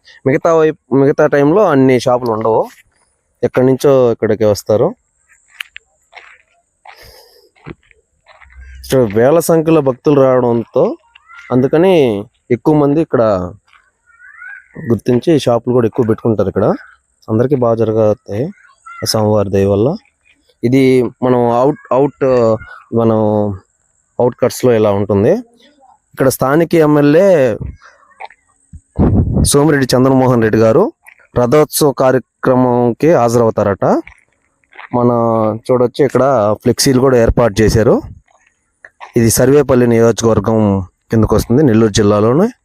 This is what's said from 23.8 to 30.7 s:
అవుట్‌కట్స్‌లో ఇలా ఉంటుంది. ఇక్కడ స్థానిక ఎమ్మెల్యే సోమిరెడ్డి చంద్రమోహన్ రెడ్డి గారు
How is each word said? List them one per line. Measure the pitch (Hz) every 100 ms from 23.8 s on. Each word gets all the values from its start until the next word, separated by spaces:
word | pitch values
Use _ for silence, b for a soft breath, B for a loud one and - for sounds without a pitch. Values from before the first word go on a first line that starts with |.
| _ _ _ -
అవుట్‌కట్స్‌లో | 123 - 120 - 127
ఇలా | 113 107
ఉంటుంది. | 101 104 101 120 226 240 b b b b b _
ఇక్కడ | - 131
స్థానిక | - 131 156 165
ఎమ్మెల్యే | 170 151 147 143 160 196 160 127 104 - - b b b - - _ _ _ _ - _ - - - - -
సోమిరెడ్డి | - 147 156 143 127 127
చంద్రమోహన్ | 131 131 127 123
రెడ్డి | 110 110
గారు | 113